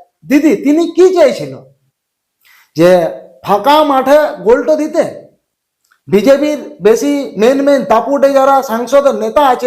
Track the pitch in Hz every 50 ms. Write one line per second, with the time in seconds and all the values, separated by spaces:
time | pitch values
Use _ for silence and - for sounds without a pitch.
0 | - _ _ _ _ 160 262 294 254 - 208 - 202 277 294 330 339 - - 330
1 | 370 370 370 349 302 254 - - 147 135 131 - - _ _ _ _ _ _ _
2 | _ _ _ _ _ _ _ _ _ _ _ _ _ _ - 151 170 180 185 175
3 | 165 - - - - - _ _ - 170 196 208 202 277 294 311 302 294 277 262
4 | 254 262 285 302 294 - - 180 165 208 247 285 254 302 311 285 302 302 339 320
5 | 208 131 - - - _ _ _ _ _ _ _ _ _ _ _ _ _ _ _
6 | _ 135 170 208 208 269 277 277 294 302 302 247 214 - - - 170 214 233 -
7 | 277 285 285 277 262 - - 185 214 247 277 269 277 285 285 262 - - 214 226
8 | 254 262 285 269 277 277 277 269 262 277 269 269 - - 220 233 247 233 269 277
9 | 285 269 226 202 214 226 226 302 294 262 247 240 247